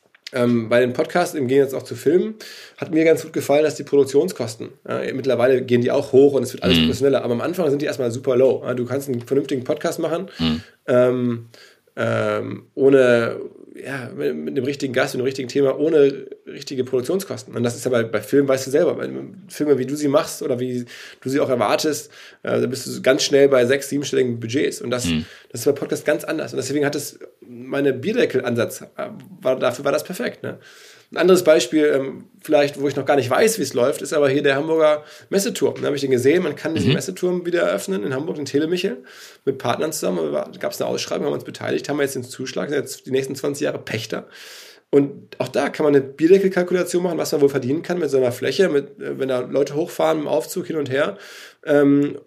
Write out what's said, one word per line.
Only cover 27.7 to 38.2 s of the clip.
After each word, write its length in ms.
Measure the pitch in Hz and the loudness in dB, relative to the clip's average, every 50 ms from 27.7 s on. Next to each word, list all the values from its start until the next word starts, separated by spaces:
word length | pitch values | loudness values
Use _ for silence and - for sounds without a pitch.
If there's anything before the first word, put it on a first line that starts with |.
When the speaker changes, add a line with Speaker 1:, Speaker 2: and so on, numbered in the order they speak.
| 139 139 139 143 - | -4 0 0 0 0
Speaker 1:
Bierdeckel-Ansatz, 920 | 120 113 180 226 247 190 - - 190 151 139 117 117 110 - - - - | 0 -2 -2 0 0 0 0 0 0 -2 -2 -2 -2 -2 -2 -4 -10 -16
äh, 260 | - _ - - - - - - - - - | -16 _ -12 -12 -10 -12 -14 -20 -20 -16 -6
war, 180 | - 127 131 127 | -2 -2 0 0
dafür 260 | 120 127 123 - 139 | 0 -2 -2 -2 -2
war 80 | 139 139 | -2 -2
das 120 | 151 - | -2 -4
perfekt, 380 | - 185 - 240 - - - - | -6 -8 -8 -8 -8 -8 -10 -10
ne? 160 | - - - - - - - - - - - _ _ - | -12 -12 -12 -16 -20 -20 -20 -20 -20 -20 -20 _ _ -4
Ein 40 | |
anderes 260 | - 165 180 190 180 180 | 2 4 6 6 6 6
Beispiel, 500 | 156 156 165 165 - - 156 151 151 147 | 6 4 4 4 2 2 2 4 4 2
ähm, 340 | 139 135 135 - - - - _ _ | 2 -2 -4 -8 -12 -16 -20 _ _
vielleicht, 400 | - - 151 147 143 143 143 139 | -4 2 4 4 4 2 0 -2
wo 60 | 139 | -4
ich 80 | 147 131 | -2 -2
noch 100 | 143 131 | -2 0
gar 120 | - 151 | 0 2
nicht 120 | 143 123 113 | 2 2 2
weiß, 300 | 127 160 226 220 - - | 2 4 4 2 2 0
wie 60 | 151 | -4
es 100 | 120 - | -4 0
läuft, 260 | 123 120 131 147 - | 0 2 2 0 -2
ist 120 | - 143 165 | -6 -4 0
aber 160 | 156 147 139 | 2 2 2
hier 160 | 131 143 123 | 2 2 2
der 100 | 139 135 | 2 2
Hamburger 480 | 135 147 160 160 160 156 151 151 151 151 - - - - - | 2 0 0 2 4 4 4 4 2 -2 -8 -20 -20 -8 -4
Messeturm. 460 | - 196 196 247 - - - 127 107 107 | -2 -2 0 -2 -2 0 0 -2 0 -2
Da 60 | 127 | -4
habe 100 | 135 143 | -4 -2
ich 60 | 143 139 | -2 0
den 100 | 135 131 | 2 2
gesehen, 320 | 120 113 135 151 180 180 | 2 4 4 4 4 2
man 100 | 156 143 | -2 -4
kann 220 | - - 156 160 | -6 -6 -4 -2
diesen 140 | 160 143 - | 0 2 2
Speaker 2:
Mhm. 40 | - | 2
Speaker 1:
Messeturm 500 | - - - 185 - - 180 180 180 175 | 0 0 -4 -6 -4 -2 -2 -2 -2 -2
wieder 180 | 170 175 175 175 | -2 -2 0 0
eröffnen 420 | 175 180 196 196 - 190 190 208 | 0 0 -2 -2 -4 -6 -6 -4
in 100 | 175 135 | -4 -6
Hamburg, 240 | 131 | -6